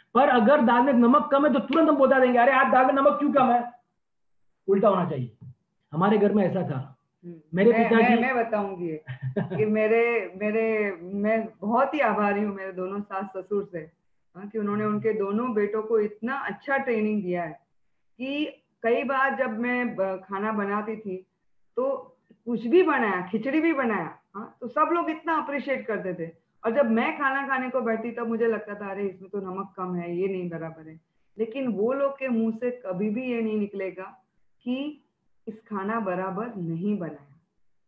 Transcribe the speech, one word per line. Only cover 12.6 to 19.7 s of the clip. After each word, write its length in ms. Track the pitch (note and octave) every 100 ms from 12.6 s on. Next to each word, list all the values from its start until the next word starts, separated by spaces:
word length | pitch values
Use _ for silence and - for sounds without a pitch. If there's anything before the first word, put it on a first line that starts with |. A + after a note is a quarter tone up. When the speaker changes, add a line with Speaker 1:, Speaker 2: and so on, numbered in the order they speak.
| F#3+
Speaker 2:
दोनों 300 | F3+ F#3 G3+
सास 240 | G3+ G3 G3+ F#3+
ससुर 320 | F#3 G3+ G3+
से, 80 | E3+ D#3+ _ _ _ _ F3+
हाँ, 120 | G3+
कि 120 | A3
उन्होंने 260 | G3+ G#3 G#3+
उनके 280 | G#3 A3
दोनों 400 | G3+ G3 G#3 B3
बेटों 300 | G#3+ G#3 G#3+
को 160 | G#3+ A3+
इतना 360 | G#3 - A#3 C4+
अच्छा 420 | A#3 G3 - C4+
training 460 | C4 A3 G#3+ G#3
दिया 200 | F3+ F3
है 160 | E3 D#3+ _ _ _ _ _ -
कि 280 | C4 C#4+ D4+ - _ _
कई 200 | A3+ B3
बार 320 | B3 C4+ C4+ C4
जब 240 | B3+ A3
मैं 360 | A#3+